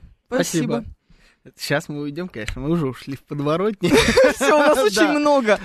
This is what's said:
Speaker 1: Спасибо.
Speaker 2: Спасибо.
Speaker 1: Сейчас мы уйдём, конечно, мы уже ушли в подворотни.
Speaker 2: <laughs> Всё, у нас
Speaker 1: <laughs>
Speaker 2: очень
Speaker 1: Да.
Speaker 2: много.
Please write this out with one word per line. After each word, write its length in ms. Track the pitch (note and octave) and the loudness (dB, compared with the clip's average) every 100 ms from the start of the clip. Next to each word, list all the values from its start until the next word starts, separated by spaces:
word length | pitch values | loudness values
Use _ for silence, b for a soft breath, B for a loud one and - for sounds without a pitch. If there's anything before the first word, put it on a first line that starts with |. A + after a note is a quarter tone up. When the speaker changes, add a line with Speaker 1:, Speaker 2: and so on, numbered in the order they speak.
| - _ - | -10 _ -6
Speaker 1:
Спасибо. 460 | B3+ C4+ E4 A#3+ A#3 | -4 -2 -2 -2 -4
Speaker 2:
Спасибо. 80 | - - _ b b b C3+ - | -8 -18 _ b b b -20 -12
Speaker 1:
Сейчас 320 | - D3 - | -4 -4 -4
мы 120 | D3 | -8
уйдём, 260 | D3 D3 F3+ | -8 -8 -10
конечно, 320 | A#2 A2 B2+ | -10 -10 -6
мы 100 | C#3 | -2
уже 160 | E3+ C3+ | -2 -2
ушли 280 | A#2+ - C3+ | -6 -12 -14
в 80 | |
подворотни. 640 | - D3 C#3+ E3 G#3 G#3+ F3 | -10 -6 -2 -2 -2 -2 2
Speaker 2:
<laughs> 440 | A4 D#4+ A3 C5 - | 4 4 4 2 2
Всё, 200 | C#4 D4+ | 2 4
у 40 | |
нас 180 | D4 C4+ | 4 4
Speaker 1:
<laughs> 60 | |
Speaker 2:
очень 120 | G#4+ G#3 D4+ | 2 2 2
Speaker 1:
Да. 60 | D4 | 2
Speaker 2:
много. 400 | D4 C#4+ G#3+ G3 | 2 2 2 0